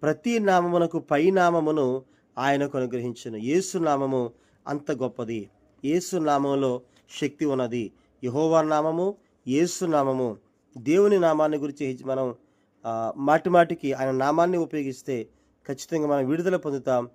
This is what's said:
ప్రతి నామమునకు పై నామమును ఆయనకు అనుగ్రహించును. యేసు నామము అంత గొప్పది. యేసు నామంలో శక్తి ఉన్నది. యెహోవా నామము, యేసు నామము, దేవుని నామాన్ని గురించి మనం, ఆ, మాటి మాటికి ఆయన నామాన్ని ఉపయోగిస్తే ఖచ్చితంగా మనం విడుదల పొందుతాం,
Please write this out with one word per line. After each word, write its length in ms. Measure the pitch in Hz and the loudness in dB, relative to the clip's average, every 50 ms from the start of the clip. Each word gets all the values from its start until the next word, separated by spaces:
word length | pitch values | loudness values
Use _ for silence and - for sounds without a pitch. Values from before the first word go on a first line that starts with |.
ప్రతి 360 | 147 151 156 151 - 240 233 226 | -2 -2 -2 -2 -2 -2 0 0
నామమునకు 600 | 208 196 185 175 175 175 175 170 170 165 170 160 | 2 4 4 4 2 2 2 2 2 0 -2 -6
పై 320 | 139 - 151 143 160 190 | -2 0 0 2 4 4
నామమును 720 | 190 185 175 170 170 165 151 156 156 151 135 127 127 135 - _ _ _ _ _ _ 120 | 4 4 4 4 4 2 2 2 2 2 2 0 -2 -4 -8 _ _ _ _ _ _ -2
ఆయనకు 400 | 131 143 143 139 143 139 139 131 | 0 0 2 0 0 -2 -2 -4
అనుగ్రహించును. 580 | 127 117 123 120 120 123 117 - - 120 110 | -4 -4 -4 -6 -6 -8 -8 -10 -12 -12 -10
యేసు 420 | 107 110 127 156 185 190 - - 180 | -6 -2 0 0 0 0 -2 -4 -2
నామము 520 | 165 151 143 139 135 135 135 127 120 117 - _ _ _ _ _ - - | 0 0 0 0 0 0 0 -2 -2 -4 -8 _ _ _ _ _ -10 -8
అంత 240 | 143 147 147 - | -8 -6 -4 -6
గొప్పది. 580 | 147 120 127 120 - - 117 110 117 107 98 - _ _ _ _ _ _ - | -4 -4 -4 -6 -6 -8 -8 -6 -6 -8 -8 -12 _ _ _ _ _ _ -4
యేసు 320 | 139 160 180 175 - 185 | -2 -2 -2 -2 -4 -4
నామంలో 640 | 170 156 151 143 139 143 139 139 139 135 131 123 127 - _ _ _ _ - - - | -2 0 2 2 2 2 0 0 0 0 0 -2 -4 -8 _ _ _ _ -20 -6 -6
శక్తి 240 | 151 139 143 - 156 | -6 -6 -4 -2 -2
ఉన్నది. 480 | 147 135 131 123 113 120 120 107 95 - _ _ _ _ _ 127 | -2 0 -2 -2 -2 -4 -6 -6 -8 -10 _ _ _ _ _ -8
యెహోవా 380 | 123 120 147 160 160 160 160 | -4 -2 0 2 4 4 4
నామము, 520 | 156 156 156 151 156 160 160 170 180 196 202 - _ _ _ _ _ 123 | 4 2 2 0 0 0 0 -2 -2 -4 -4 -8 _ _ _ _ _ -2
యేసు 360 | 131 151 175 175 - - 190 | 0 2 0 0 -2 -4 -2
నామము, 520 | 170 156 143 135 135 131 131 127 117 101 - _ _ _ _ _ _ - 127 | 0 2 2 2 2 0 0 -2 -4 -4 -8 _ _ _ _ _ _ -20 -6
దేవుని 400 | 113 139 165 196 202 208 202 185 | -2 2 4 4 4 4 4 4
నామాన్ని 400 | 170 160 156 151 156 151 156 143 | 4 4 4 4 2 2 0 -2
గురించి 400 | 143 147 143 - 147 131 127 123 - | -4 -6 -6 -6 -6 -6 -6 -6 -6
మనం, 300 | 135 131 135 131 123 113 - _ _ _ _ _ _ _ _ - | -4 -2 -2 -2 -4 -6 -10 _ _ _ _ _ _ _ _ -8
ఆ, 260 | 113 113 113 113 110 - | -6 -4 -4 -4 -6 -4
మాటి 340 | - 139 143 156 160 - 180 | 0 2 4 4 4 4 4
మాటికి 420 | 175 175 170 160 170 - - 135 | 6 6 6 4 0 -4 -4 -4
ఆయన 180 | 131 131 131 135 | -4 -2 -2 -2
నామాన్ని 480 | 131 131 135 143 151 165 170 180 180 170 | 0 0 0 2 2 2 2 2 2 0
ఉపయోగిస్తే 680 | 160 135 156 151 139 135 127 - - 147 131 117 110 - _ _ _ _ _ _ _ - | -2 -2 -4 -6 -6 -6 -8 -8 -8 -6 -6 -6 -8 -10 _ _ _ _ _ _ _ -10
ఖచ్చితంగా 380 | 135 - - - 165 156 151 | -10 -10 -6 -4 -4 -2 0
మనం 220 | 147 143 139 131 131 | 0 0 0 0 0
విడుదల 280 | 156 165 175 190 185 | -2 -2 0 0 -2
పొందుతాం, 500 | 170 - 151 139 131 - 135 127 123 123 120 | -2 -2 -4 -6 -4 -2 0 0 0 0 -4